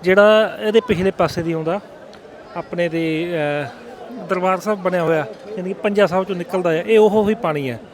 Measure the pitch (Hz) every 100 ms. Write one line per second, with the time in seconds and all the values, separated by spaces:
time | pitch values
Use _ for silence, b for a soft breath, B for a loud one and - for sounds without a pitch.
0 | 175 190 208 214 208 - 214 220 220 175
1 | 190 - 165 - 165 160 160 196 - -
2 | - - - - - 175 - 175 170 165
3 | 160 156 170 170 147 147 135 - - -
4 | - - 180 185 185 190 196 208 185 180
5 | 165 160 139 - - 208 185 190 214 202
6 | 190 180 190 180 175 190 175 160 190 220
7 | 214 214 208 220 170 151 131 117 -